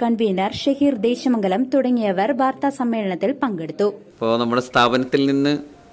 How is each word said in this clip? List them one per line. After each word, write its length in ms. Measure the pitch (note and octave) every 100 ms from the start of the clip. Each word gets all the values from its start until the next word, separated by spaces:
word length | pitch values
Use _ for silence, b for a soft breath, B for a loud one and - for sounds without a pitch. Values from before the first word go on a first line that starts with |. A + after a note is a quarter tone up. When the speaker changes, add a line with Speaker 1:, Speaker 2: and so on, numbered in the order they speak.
Speaker 1:
കൺവീനർ 500 | A#3 A3+ A3 F#3 G3+
ഷഹീർ 420 | - C#4+ C#4 C#4+
ദേശമംഗലം 720 | A#3+ A3+ A#3+ C4 A#3 F#3+ F#3+
തുടങ്ങിയവർ 680 | C4 C#4 B3+ A#3+ G#3+ F#3 A3
വാർത്താ 380 | B3+ C4 C4 C#4
സമ്മേളനത്തിൽ 640 | C4+ A#3+ A3+ G3+ F3 G3+
പങ്കെടുത്തു. 520 | C4+ C4 F3+ D#3 -
Speaker 2:
അപ്പോൾ 540 | G3+ G3+ - - A2+ A#2
നമ്മുടെ 220 | A#2 A#2+
സ്ഥാപനത്തിൽ 640 | B2 C3 A#2+ B2+ C3 C#3 C#3
നിന്ന് 320 | C#3 C#3+ D3 C#3+ - -